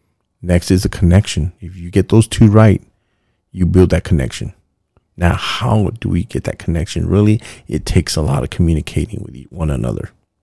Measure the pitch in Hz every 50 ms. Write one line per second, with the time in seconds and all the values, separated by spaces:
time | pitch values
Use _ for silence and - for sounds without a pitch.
0 | _ _ _ _ _ _ _ _ - 87 90 85 - - 95 92 - 90 - -
1 | - 85 87 98 - - - - 76 90 - _ - 85 92 90 85 87 98 101
2 | 92 - 113 113 113 - - - 120 107 101 110 110 107 95 - - _ _ _
3 | _ _ _ _ _ _ _ _ _ _ - 92 90 85 - 92 92 - - 85
4 | - - 95 76 67 58 - - - - - _ _ _ _ _ _ _ _ _
5 | _ _ _ - 87 85 80 - - - - - 117 120 110 110 101 - - -
6 | - 95 92 87 - - - - - - - - - - 82 82 85 - - 85
7 | 85 85 92 101 104 107 107 110 - - - - _ - - 76 - - - 95
8 | 78 - - 80 76 - 69 69 64 - - - 87 82 82 76 - - - -
9 | - - - - - - - 65 - - - - 82 76 71 62 57 60 52 50
10 | - - - _ _ _ _ _